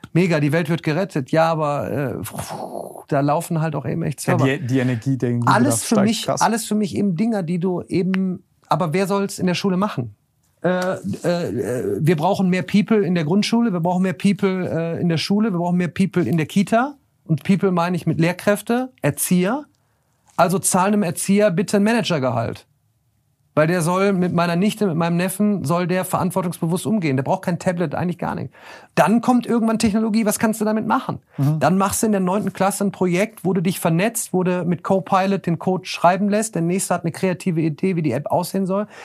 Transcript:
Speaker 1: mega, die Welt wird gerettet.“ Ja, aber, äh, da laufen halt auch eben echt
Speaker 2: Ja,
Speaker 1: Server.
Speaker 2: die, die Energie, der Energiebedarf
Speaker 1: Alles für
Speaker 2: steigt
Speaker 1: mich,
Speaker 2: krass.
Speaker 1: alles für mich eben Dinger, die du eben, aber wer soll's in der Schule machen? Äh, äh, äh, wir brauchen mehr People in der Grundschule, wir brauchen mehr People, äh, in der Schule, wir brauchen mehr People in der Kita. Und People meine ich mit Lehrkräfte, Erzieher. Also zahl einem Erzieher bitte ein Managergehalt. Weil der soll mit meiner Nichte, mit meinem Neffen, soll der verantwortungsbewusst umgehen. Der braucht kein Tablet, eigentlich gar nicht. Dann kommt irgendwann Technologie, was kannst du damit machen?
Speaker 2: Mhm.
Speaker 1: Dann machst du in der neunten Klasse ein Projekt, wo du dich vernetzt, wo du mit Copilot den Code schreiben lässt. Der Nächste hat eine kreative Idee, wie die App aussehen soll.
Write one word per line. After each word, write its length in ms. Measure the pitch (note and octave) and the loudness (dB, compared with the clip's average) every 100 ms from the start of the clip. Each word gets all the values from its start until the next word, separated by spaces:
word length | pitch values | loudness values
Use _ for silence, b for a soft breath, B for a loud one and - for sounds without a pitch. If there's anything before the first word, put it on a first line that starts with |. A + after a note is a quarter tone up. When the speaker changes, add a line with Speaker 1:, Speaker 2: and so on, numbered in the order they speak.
| - | -2
Speaker 1:
mega, 260 | D#3+ F3+ D#3+ | 0 2 2
die 140 | D3 | 2
Welt 160 | E3 D#3 | 0 0
wird 140 | E3+ | -2
gerettet.“ 480 | D#3+ D3+ G3 D3+ B2 | -2 -2 -2 -4 0
Ja, 180 | D#3+ E3 | 2 2
aber, 400 | D#3+ D3 C#3+ A2 | 2 -2 -2 -4
äh, 260 | B2 C3 - - - - - - - - - - | -4 -4 -6 -8 -10 -10 -10 -10 -12 -12 -16 -2
da 120 | C#3 | 0
laufen 400 | C#3+ D#3 E3 E3 | 2 0 -2 -2
halt 140 | D#3+ | -2
auch 120 | D3+ C#3+ | -4 -4
eben 160 | D#3 | -4
echt 220 | D#3+ - - | -4 -4 0
Speaker 2:
Ja, 120 | A#2+ | 2
Speaker 1:
Server. 60 | C3+ C#3+ | 2 0
Speaker 2:
die, 60 | |
die 140 | A#2 C3 | 0 0
Energie, 380 | B2 A#2+ C#3 C3 | 0 0 -2 -2
der 140 | B2 | 0
Energiebedarf 260 | A#2+ B2 G3 | 0 2 4
Speaker 1:
Alles 260 | B3 A3+ | 2 0
für 120 | - G#3+ | 0 2
Speaker 2:
steigt 120 | G#3 | 4
Speaker 1:
mich, 140 | A3 | 2
Speaker 2:
krass. 160 | - - | -2 0
Speaker 1:
alles 240 | F#3 A3+ - | 0 0 -2
für 80 | G#3+ | -2
mich 180 | F#3+ | 0
eben 220 | - G3+ D#3+ | 0 0 0
Dinger, 260 | A3 G#3 | 0 -2
die 160 | D#3+ F3+ | -2 -2
du 240 | F#3 F3 - | -2 -2 -2
eben, 560 | F3 F#3 F#3+ F#3+ F3 - _ - | -2 0 -2 -2 -6 -12 _ -4
aber 240 | D#3+ F3 | -2 0
wer 140 | F#3 F#3+ | 0 0
soll's 300 | G3 G3 - | 0 -2 -2
in 60 | F#3 | -2
der 80 | |
Schule 220 | E3+ G3+ F3+ | 0 0 0
machen? 380 | G#3 - A#2 - _ _ _ _ | -2 -4 -8 -12 _ _ _ _
Äh, 100 | E3+ | -2
äh, 580 | F#3 F3+ - G3 - - | 0 -2 -4 -6 -4 -2
äh, 720 | F3 C#3+ F#2+ F#2+ B2 F#2+ G2+ | -2 -2 -4 -4 -4 -2 0
wir 160 | D3+ D#3+ | 0 2
brauchen 340 | E3+ G3 F#3 | 2 2 2
mehr 140 | F#3 | 0
People 420 | F3+ G3+ F#3+ A3 F3 | 2 0 4 2 2
in 80 | |
der 80 | F3 | 0
Grundschule, 480 | D3+ G3+ G#3 A#3 A#3 | 2 0 2 2 2
wir 60 | F3 | 0
brauchen 240 | E3+ F3+ | 0 0
mehr 100 | F#3 | 0
People, 560 | F3+ G3 G3 G3 F#3 F3+ | 0 0 2 0 0 -2
äh, 320 | D#3+ E3 E3 | -4 -4 -2
in 80 | F3 | 0
der 80 | D#3+ | 0
Schule, 360 | - G3+ A3 | 0 0 0
wir 60 | E3+ | 0
brauchen 180 | F3 F3+ | 0 0
mehr 100 | F3 | -2
People 380 | - F#3+ F#3 | 0 0 0
in 120 | D#3+ E3 | 0 0
der 100 | D3+ | 0
Kita. 500 | G3 - A3+ C#4 C#4+ _ _ | 0 2 2 0 -6 _ _
Und 200 | - D#3 | -4 -2
People 260 | - G3 G3 | 2 2 2
meine 240 | F3 E3+ F3 | 2 0 -2
ich 120 | D#3+ | -2
mit 100 | D3 | 0
Lehrkräfte, 720 | E3 F3 - G#3 - A#3+ C4 - | 0 2 2 2 0 -2 -2 -4
Erzieher. 680 | D3 - - F3+ F3+ B3+ - _ _ _ _ _ _ - | -2 -2 0 2 2 -2 -6 _ _ _ _ _ _ 0
Also 220 | F3 F#3 | 2 2
zahl 300 | - F#3 G3 | 2 2 2
einem 160 | G#3 | 2
Erzieher 480 | C3 - - G3+ G#3 | 0 -2 0 4 4
bitte 240 | F3 - G#3 | 2 0 2
ein 80 | |
Managergehalt. 840 | G#3 A#3 E3 D#3 B2+ A#2+ A#2 - - _ _ _ _ _ _ _ _ | 2 2 0 0 0 0 -2 -6 -14 _ _ _ _ _ _ _ _
Weil 120 | - D#3 | 0 2
der 160 | F3+ | 2
soll 300 | D#3+ F3+ G3+ | 2 2 2
mit 200 | F#3 F3+ | 2 0
meiner 220 | E3+ F3 | 0 0
Nichte, 320 | F3 G#3 G#3 G#3 | 2 0 0 0
mit 80 | |
meinem 220 | D#3 E3+ F3 | 0 0 0
Neffen, 480 | F#3 - G#3 G3 | -2 0 0 0
soll 240 | C#3 E3+ F3 | 0 0 0
der 160 | F#3 | -2
verantwortungsbewusst 840 | F#3 - F3+ F#3+ F3+ - E3 F3+ G3 | 0 -2 0 -2 -4 -4 -2 -2 0
umgehen. 300 | G#3+ D#3+ C3 | 0 0 0
Der 80 | |
braucht 180 | C3+ F#3 | 0 -2
kein 160 | - E3+ | -2 -2
Tablet, 340 | F#3+ F3 D#3+ | -2 -2 -4
eigentlich 240 | - F3+ E3+ | -4 -4 -4
gar 180 | D#2+ - | -6 -6
nicht. 180 | - B B B B | -8 B B B B
Dann 260 | - D#3+ A#3 | 2 4 4
kommt 280 | A#3 B3 - | 4 2 2
irgendwann 320 | A#3 A3 A3+ | 0 0 2
Technologie, 440 | A3+ G#3+ A3 G#3+ | 2 2 0 0
was 140 | G#3 G3+ | 0 0
kannst 220 | A3+ G#3+ | 0 0
du 40 | |
damit 220 | G#3+ A3 G#3+ | -2 -2 0
machen? 320 | B3 - - - - | -2 -2 -8 -8 -2
Speaker 2:
Mhm. 200 | C#3 D#3 | 0 2
Speaker 1:
Dann 180 | D#3+ F#3+ | 2 2
machst 260 | F#3 - | 2 0
du 40 | A3 | 0
in 60 | |
der 80 | G3+ | 2
neunten 320 | F3+ G#3 F#3+ | 0 0 -2
Klasse 320 | - F#3+ G3+ | 0 -2 0
ein 80 | G3+ | -2
Projekt, 520 | - F#3 F3 G#3+ - | 0 0 2 0 -2
wo 100 | F3+ | -2
du 60 | F#3+ | 0
dich 200 | E3+ D#3+ | 0 0
vernetzt, 520 | F3 E3 A3 - - | 0 2 0 -2 -2
wo 120 | F#3 | 0
du 200 | F3+ F3+ | 0 0
mit 200 | E3+ F3 | 0 -2
Copilot 600 | - F#3+ F#3+ F#3+ G3 G3 | 0 0 2 0 2 0
den 140 | F3+ D#3+ | 0 -2
Code 280 | G3 F#3 F#3 | 0 -2 -4
schreiben 420 | - E3 F#3 G3+ | 2 4 4 2
lässt. 260 | G3+ G#3+ | 0 -2
Der 80 | E3 | -2
Nächste 320 | E3 F#3+ - | -2 -2 -2
hat 80 | F3+ | -2
eine 80 | E3+ | -2
kreative 500 | - F#3+ F3 F#3 E3 | -2 -2 0 -2 0
Idee, 360 | D#3+ C#3+ F#3+ E3+ | 0 0 -2 0
wie 60 | |
die 100 | D3+ | 0
App 140 | A#2 - | -2 -2
aussehen 340 | D#3+ F3 F#3+ | -2 -2 -2
soll. 220 | F#3+ G3 G#3+ B | -2 -2 -4 B